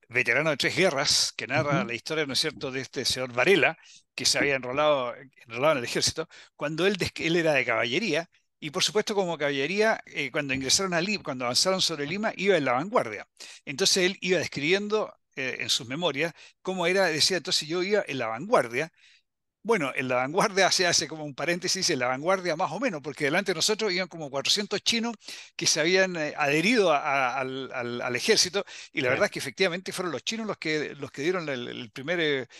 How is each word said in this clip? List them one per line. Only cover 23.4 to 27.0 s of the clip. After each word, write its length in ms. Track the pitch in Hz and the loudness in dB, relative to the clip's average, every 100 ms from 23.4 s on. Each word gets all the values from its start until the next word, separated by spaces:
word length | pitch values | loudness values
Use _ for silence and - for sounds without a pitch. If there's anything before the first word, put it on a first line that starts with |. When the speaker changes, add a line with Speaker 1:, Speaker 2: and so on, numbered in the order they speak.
| 196 | 2
Speaker 1:
de 60 | 165 | 0
nosotros 360 | 202 214 220 | 0 0 0
iban 140 | 180 185 | -2 -4
como 240 | 170 143 | -8 -6
cuatrocientos 500 | 139 127 185 202 196 | -2 2 0 0 -2
chinos 320 | - 226 233 214 - - - - | 0 0 -2 -8 -14 -18 -16 -2
que 120 | 165 | 0
se 120 | 160 | 2
habían, 380 | 160 190 190 175 | 4 4 4 0
eh, 160 | 151 147 | -4 0
adherido 560 | 143 151 185 247 180 | 2 4 4 4 4
a, 60 | |
a, 420 | 147 | 4